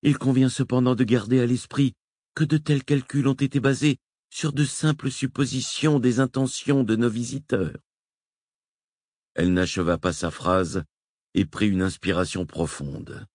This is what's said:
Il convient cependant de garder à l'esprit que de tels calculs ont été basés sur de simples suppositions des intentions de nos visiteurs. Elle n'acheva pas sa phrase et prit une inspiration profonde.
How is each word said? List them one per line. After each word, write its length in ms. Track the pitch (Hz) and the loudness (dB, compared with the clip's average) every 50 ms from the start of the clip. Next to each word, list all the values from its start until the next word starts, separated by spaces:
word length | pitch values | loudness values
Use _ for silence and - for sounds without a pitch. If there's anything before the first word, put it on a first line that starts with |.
| - | 2
Il 160 | 143 143 135 | 0 0 2
convient 300 | - 135 131 127 131 127 | 2 2 4 4 4 2
cependant 460 | 120 - 131 - 123 127 127 123 127 | 2 -2 -2 0 2 2 2 2 2
de 100 | 110 127 | 2 2
garder 360 | 104 117 123 101 104 123 131 | 2 2 2 2 2 2 2
à 60 | 120 | 4
l'esprit 480 | 117 127 120 - - - 139 143 131 - _ _ _ _ _ _ _ _ | 2 0 -2 -4 -6 -2 0 0 0 0 _ _ _ _ _ _ _ _
que 100 | - 160 | -2 0
de 120 | 151 156 | 2 2
tels 280 | 156 151 - 151 139 127 | 0 2 2 0 0 2
calculs 440 | - 147 139 127 _ - 143 135 135 | 0 0 0 0 _ -2 0 0 0
ont 60 | 139 | 0
été 260 | 135 143 135 - 139 | 0 -2 0 0 0
basés 380 | 113 135 135 127 147 151 139 - _ _ _ _ _ _ | 2 2 0 2 2 2 2 0 _ _ _ _ _ _
sur 220 | - - - 156 143 | -12 -6 -4 -4 0
de 120 | 139 147 | 0 0
simples 460 | 135 - - - 156 151 156 - 143 | 0 0 0 0 0 0 0 -2 -6
suppositions 880 | 131 - - 131 - - 143 123 123 131 120 - - - - 156 151 143 | -6 -4 -6 -6 -2 -2 -2 -2 0 -4 -4 -4 -6 -2 2 2 2 4
des 200 | 117 123 120 113 | 4 2 2 2
intentions 640 | 135 127 _ 135 135 127 - - - - 143 139 127 | 0 0 _ -2 -2 -2 -2 -6 -2 0 2 2 2
de 120 | 107 113 | 2 2
nos 140 | 110 117 120 | 2 2 0
visiteurs. 680 | 107 117 120 117 131 143 147 _ - 104 92 78 - - _ _ _ _ _ _ _ _ _ _ _ _ _ _ _ _ _ _ _ _ _ _ _ _ _ _ _ _ _ _ _ | 0 -2 -6 -6 -8 -10 -6 _ -2 -2 -2 -2 -6 -10 _ _ _ _ _ _ _ _ _ _ _ _ _ _ _ _ _ _ _ _ _ _ _ _ _ _ _ _ _ _ _
Elle 180 | - 82 90 92 | -2 0 2 2
n'acheva 440 | 90 92 85 - - 87 80 87 | 2 0 0 -2 -2 0 0 0
pas 160 | 82 - 90 82 | 0 0 -2 -2
sa 180 | - - 85 | -2 -4 -6
phrase 540 | 78 - - 87 90 92 92 82 82 95 76 _ _ _ _ _ _ _ _ _ _ | -6 -4 -2 0 2 2 0 0 -4 -6 -8 _ _ _ _ _ _ _ _ _ _
et 100 | - 95 | -2 -2
prit 240 | - - - 107 107 | -2 -2 -2 0 0
une 140 | 98 92 92 | 2 2 0
inspiration 640 | 95 - - - 92 92 87 92 80 - 92 90 | -2 -2 -4 -4 -2 0 0 -2 -2 -2 -6 -6
profonde. 800 | 78 - 78 85 76 - - 71 71 67 64 60 60 60 - - - _ | -6 -4 -4 -4 -4 -4 -8 -10 -10 -10 -10 -12 -14 -14 -16 -16 -18 _